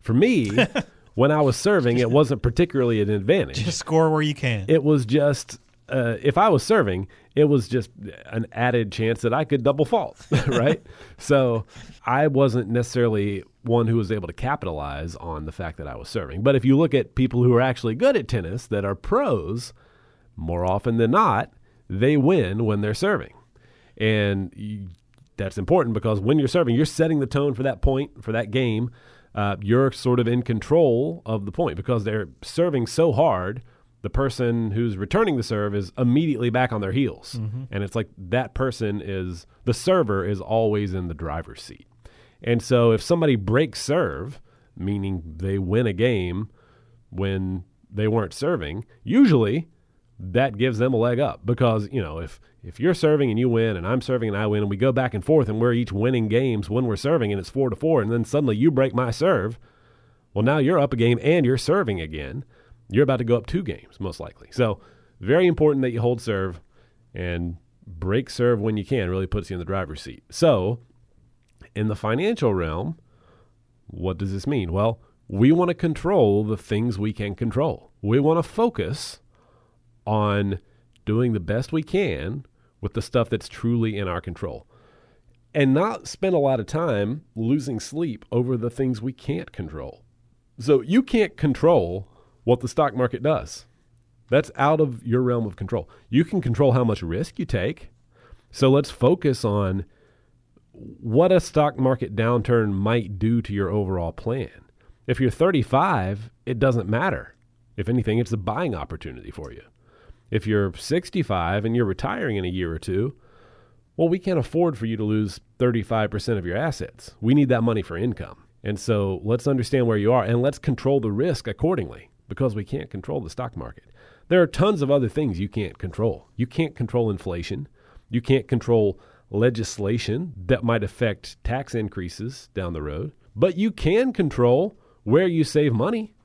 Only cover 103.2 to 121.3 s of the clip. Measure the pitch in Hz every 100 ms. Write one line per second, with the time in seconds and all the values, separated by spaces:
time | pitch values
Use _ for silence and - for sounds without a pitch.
103.2 | 110 117 - 101 95 104 95 92 82 -
104.2 | 113 131 85 - _ _ - - - 120
105.2 | 127 - 175 156 107 131 185 143 92 104
106.2 | 113 _ - 120 135 117 95 113 185 -
107.2 | - _ _ _ _ - 104 123 110 113
108.2 | 117 113 92 113 175 90 69 80 76 62
109.2 | 50 - 71 57 - _ _ _ - -
110.2 | _ 107 107 104 98 - - 165 - 190
111.2 | - 95 85 101 110 120 107 95 - -
112.2 | 165 104 90 92 85 82 - 92 127 -
113.2 | _ _ - _ _ _ _ - 160 180
114.2 | 196 170 117 165 170 123 113 110 107 107
115.2 | 104 - _ _ 123 117 101 113 104 104
116.2 | - 107 87 98 160 - - - - -
117.2 | 110 143 135 123 117 107 92 85 120 -
118.2 | - - _ _ 104 104 - 107 98 92
119.2 | 104 120 143 135 110 135 117 107 104 127
120.2 | 110 120 135 - - 127 135 139 113 104
121.2 | 165